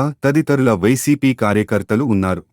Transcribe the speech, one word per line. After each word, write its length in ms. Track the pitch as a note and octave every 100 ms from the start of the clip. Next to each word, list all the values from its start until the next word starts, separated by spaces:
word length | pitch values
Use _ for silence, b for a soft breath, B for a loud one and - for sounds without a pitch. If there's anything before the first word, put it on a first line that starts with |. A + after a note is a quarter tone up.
| C#3+ C#3+
తదితరుల 500 | C#3 D3 D#3 C#3 C3
వైసీపీ 580 | G2+ G2+ C3 - C#3+ C3+
కార్యకర్తలు 720 | A#2+ G#2+ G#2 G#2+ G#2 F#2+ G#2+ C#3
ఉన్నారు. 400 | G2+ F#2+ F2 -